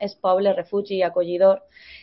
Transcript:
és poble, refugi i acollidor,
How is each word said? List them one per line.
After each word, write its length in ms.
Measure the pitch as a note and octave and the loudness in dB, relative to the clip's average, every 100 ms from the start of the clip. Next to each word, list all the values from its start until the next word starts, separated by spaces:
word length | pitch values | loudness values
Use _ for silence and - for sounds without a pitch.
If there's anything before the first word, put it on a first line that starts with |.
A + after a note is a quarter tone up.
és 160 | G3+ - | -12 -6
poble, 380 | F#3 F#3 G3+ F#3 | -2 0 0 -2
refugi 420 | F3 G3+ G3+ F#3+ | -4 -6 -4 -2
i 60 | F3 | -2
acollidor, 560 | F3 F3 F3 F#3+ F#3+ - - - - | -2 -4 2 2 2 -4 -20 -20 -20